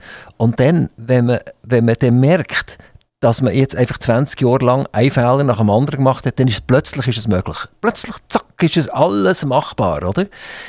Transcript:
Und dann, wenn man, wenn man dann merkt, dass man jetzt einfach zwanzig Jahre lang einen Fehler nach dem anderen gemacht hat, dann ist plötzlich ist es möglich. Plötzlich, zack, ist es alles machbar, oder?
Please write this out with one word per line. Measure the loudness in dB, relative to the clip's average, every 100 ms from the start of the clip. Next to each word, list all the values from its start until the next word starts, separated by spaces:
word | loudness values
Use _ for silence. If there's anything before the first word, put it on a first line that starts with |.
| -20 -20 -16 -2
Und | 0 2
dann, | 2 2 -2 -6
wenn | 0 2 2
man, | -2 -6 -16
wenn | -2 2
man | 2 2
dann | 2 4
merkt, | 4 2 -2 -6 -8 -12 -20 -20 _ _
dass | 0 2
man | 0
jetzt | 2 0 0
einfach | -2 -2
zwanzig | 0 0 0 0
Jahre | 0 2
lang | 2 0 -2
einen | 0 0
Fehler | 2 2 2
nach | 0 0
dem | 2
anderen | 2 0 0
gemacht | 0 0
hat, | -2 0
dann | 0
ist | 0 0
plötzlich | 0 0 -2 -4
ist | -2
es | -2
möglich. | -2 -2 -10 -12 _
Plötzlich, | -4 -4 -6 -10 -4
zack, | -4 -4 -2
ist | 0 0
es | -2
alles | 0 0 2 0 0
machbar, | 0 -2 -2 -2 -2 -2 -2
oder? | -4 -4 -8 -18 -16